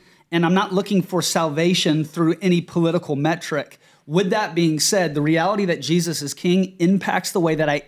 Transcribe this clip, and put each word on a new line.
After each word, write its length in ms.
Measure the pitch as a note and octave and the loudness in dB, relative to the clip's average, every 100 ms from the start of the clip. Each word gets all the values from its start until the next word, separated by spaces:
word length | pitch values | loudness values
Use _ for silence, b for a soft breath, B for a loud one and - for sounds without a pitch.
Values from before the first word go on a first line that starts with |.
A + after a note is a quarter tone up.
| b b b | b b b
and 120 | E3+ E3+ | 0 2
I'm 80 | F#3 | 2
not 180 | G#3 | 0
looking 300 | F#3 G3+ G3 | -2 0 -2
for 180 | F3 F3 | 0 -2
salvation 840 | - F3+ E3 D3 F3 F3+ D#3+ D#3 | -2 -2 -2 0 0 2 2 0
through 320 | D3+ E3+ D#3+ E3+ | -2 0 0 0
any 200 | F#3+ F3 | 2 0
political 540 | E3+ F3 E3 D3+ - C#3 | 0 0 0 0 -2 -2
metric." 640 | D3+ E3+ - D3+ - - b b - | -2 -2 -4 -6 -6 -16 b b -2
With 220 | D#3+ G3 | 0 0
that 240 | G#3+ F#3+ | 0 -2
being 260 | E3 E3+ D3+ | 0 0 2
said, 360 | - G3+ E3 D3 | 0 2 0 0
the 60 | |
reality 420 | D3 D#3+ F3 G#3 F#3+ | 0 2 2 0 -2
that 160 | D#3 | -2
Jesus 400 | C3 F3 E3+ D3 | 0 0 0 -4
is 140 | C#3+ - | -8 -4
king 400 | F3+ F#3 F#3+ - | 0 2 0 0
impacts 540 | E3+ F#3+ G3 F#3 - | 2 2 0 -2 -2
the 80 | G3+ | 0
way 160 | E3 D#3 | 0 2
that 120 | D3+ | 0
I 140 | D3 | -2